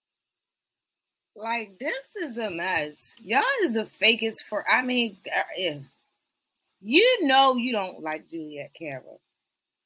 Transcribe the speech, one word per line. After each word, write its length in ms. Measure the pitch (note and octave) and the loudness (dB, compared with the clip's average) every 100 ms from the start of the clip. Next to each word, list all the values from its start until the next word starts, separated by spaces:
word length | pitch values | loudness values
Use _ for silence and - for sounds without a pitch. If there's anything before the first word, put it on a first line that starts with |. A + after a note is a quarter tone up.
| _ _ _ _ _ _ _ _ _ _ _ _ _ G#3 | _ _ _ _ _ _ _ _ _ _ _ _ _ -10
Like, 420 | A3+ A#3 G3+ F#3 | -4 -4 -6 -8
this 540 | C#4 C5 - G#4 D#4 | -6 -6 -8 -8 -6
is 60 | A3+ | -4
a 120 | A3 | -4
mess. 460 | E3 F#3 E3+ D3+ D3 - - | -4 -2 -2 -2 -8 -20 -14
Y'all 220 | G3+ A#3 B4 C5+ | -2 2 2 2
is 100 | E4+ | 0
the 140 | A3 G#3+ - | 0 -4 2
fakest 420 | G#3+ A3+ A3 G#3+ - | 4 4 0 -6 -8
for, 180 | G3+ - | -6 2
I 120 | A3+ | 2
mean, 360 | B3+ B3 A#3 F#3+ - | 2 0 -2 -6 -4
uh, 140 | F3+ - - | -4 -4 -4
yeah. 220 | F3+ D3 C3 _ _ _ _ _ _ _ _ _ | -4 -4 -10 _ _ _ _ _ _ _ _ _
You 440 | G3+ D4 B4 A#4+ C#4+ | 2 4 6 4 4
know 280 | C4+ C4+ B3+ | 6 6 4
you 160 | B3 | 0
don't 300 | A3 F#3 - | -2 -4 -6
like 280 | D#3 D#3 - | -8 -8 -10
Juliet 420 | E3 D3+ D3 C#3+ - | -12 -10 -12 -14 -12
Carroll. 440 | D#3+ C3+ - - _ _ _ _ _ _ | -12 -12 -14 -20 _ _ _ _ _ _